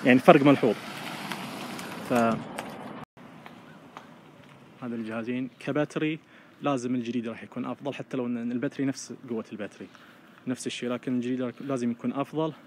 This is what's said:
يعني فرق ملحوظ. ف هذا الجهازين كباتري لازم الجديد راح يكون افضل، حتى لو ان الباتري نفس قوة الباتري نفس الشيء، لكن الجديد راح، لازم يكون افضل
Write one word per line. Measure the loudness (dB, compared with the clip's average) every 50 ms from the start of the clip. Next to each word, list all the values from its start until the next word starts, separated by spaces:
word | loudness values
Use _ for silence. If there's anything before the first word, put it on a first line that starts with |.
| 8
يعني | 8 6 10
فرق | 10 10 10 12 10
ملحوظ. | 8 8 8 6 2 2 0 -4 -12 -10 -10 -10 -10 -10 -10 -8 -8 -8 -8 -8 -10 -10 -10 -10 -10 -10 -10 -10 -10 -10 -10 -4 2
ف | 2 4 4 4 2 0 -4 -8 -10 -10 -10 -10 -12 -12 -14 -12 -12 -14 -14 _ _ -20 -20 -20 -20 -20 -20 -20 -20 -20 -20 -20 -20 -20 -20 -18 -18 -18 -18 -18 -20 -20 -20 -20 -20 -20 -20 -20 -20 -20 -20 -20 -16 -10 -8
هذا | -6 -4
الجهازين | -4 -4 -4 -4 -4 -4 -2 -2 -4 -4 -6 -8 -8
كباتري | -6 -2 0 0 0 0 -2 -2 -2 -2 -2 -4 -10 -20 -20 -20 -20 -20 -16 -4
لازم | 0 0 0 0 0 0 0
الجديد | 0 0 -2 -2 -2 -4
راح | -4 -10 -10 -14
يكون | -12 -10 -8 -8
افضل، | -8 -8 -6 -6 -8 -6
حتى | -6 -8 -6 -4
لو | -2 -2
ان | -2 -2 -2 -2 -2
الباتري | -2 -2 -2 -2 -2 0 -2
نفس | -2 -2 -4 -10 -12 -14 -14 -8 -6
قوة | -6 -6 -4 -6
الباتري | -8 -10 -10 -10 -10 -14 -16 -16 -16 -20 -20 -20 -20 -20 -20 -20 -20 -10 -6
نفس | -6 -6 -4 -4
الشيء، | -8 -6 -4 -4 -4
لكن | -4 -2 -2 -2 -2
الجديد | 0 0 0 -2 -2
راح، | -2 -4 -4 -8
لازم | -4 -4 -2 0 0 0
يكون | -2 0 -4 -4 -2
افضل | -2 -4 -2 -2 -2 -2 -2 -4 -8 -18